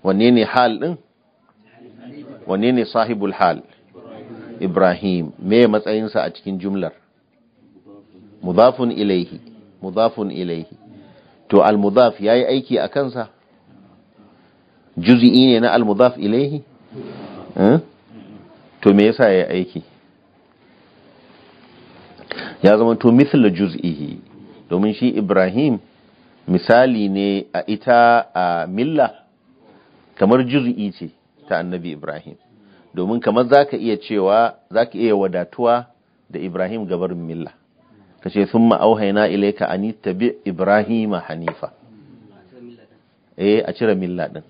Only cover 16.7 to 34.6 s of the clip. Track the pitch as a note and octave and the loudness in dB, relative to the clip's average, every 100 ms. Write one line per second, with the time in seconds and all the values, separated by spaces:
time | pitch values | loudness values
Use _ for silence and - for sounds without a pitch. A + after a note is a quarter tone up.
16.7 | _ _ - - - - - - - G2 | _ _ -18 -18 -18 -18 -18 -14 0 4
17.7 | D#3+ - _ _ - G2 G#2 - - _ | 4 0 _ _ -20 -20 -20 -20 -20 _
18.7 | _ G#2 G2+ G#2+ A#2 A#2 F#2 - F#2 F2+ | _ 4 6 4 4 4 4 0 -4 -6
19.7 | E2+ - _ _ _ _ _ _ _ _ | -10 -16 _ _ _ _ _ _ _ _
20.7 | _ _ _ _ _ _ _ _ _ _ | _ _ _ _ _ _ _ _ _ _
21.7 | - - - - - - - - - F#2+ | -20 -20 -20 -20 -20 -14 -14 -14 -6 0
22.7 | G#2+ A#2 A2+ A#2+ A#2+ - D3 G#2+ F2 G2 | 2 2 0 2 4 4 2 2 2 -4
23.7 | D#2+ F2+ D2 D2 - - - - - _ | -4 -8 -6 -10 -14 -20 -20 -20 -20 _
24.7 | F2 G#2+ G#2 B2 - G2 F#2+ F#2 G#2+ D3+ | -2 -2 -2 -2 -2 0 0 0 0 -2
25.7 | G#2+ _ _ _ _ _ _ - F2+ - | -2 _ _ _ _ _ _ -2 -2 4
26.7 | A#2 C3 A2+ G2+ G2 G2+ G2 - F2 - | 4 4 2 -2 0 0 -2 -4 -8 -6
27.7 | G#2+ - A#2+ A#2 A#2 - F2+ F2+ E2+ E2+ | -6 2 4 6 4 0 -2 -2 -2 -4
28.7 | G2 C#3 D#3 A#2 - _ _ _ _ _ | -4 -2 0 -2 -4 _ _ _ _ _
29.7 | _ _ _ _ - G2 B2+ B2 C#3 A#2+ | _ _ _ _ -2 2 2 2 -2 -2
30.7 | A#2+ G2+ - - _ _ _ - - F2+ | -4 -8 -8 -18 _ _ _ -6 -6 -4
31.7 | F2+ E2+ D2+ D#2 D2+ D#2+ D2 _ _ _ | -8 -10 -12 -12 -14 -18 -20 _ _ _
32.7 | _ _ F2+ F#2 A#2+ A2+ A2 B2 C#3+ C#3+ | _ _ -6 -4 -2 0 0 4 4 4
33.7 | - A2+ G#2 - G#2+ F#2+ G#2+ A#2 - | -4 -4 -4 -4 -2 2 2 0 -4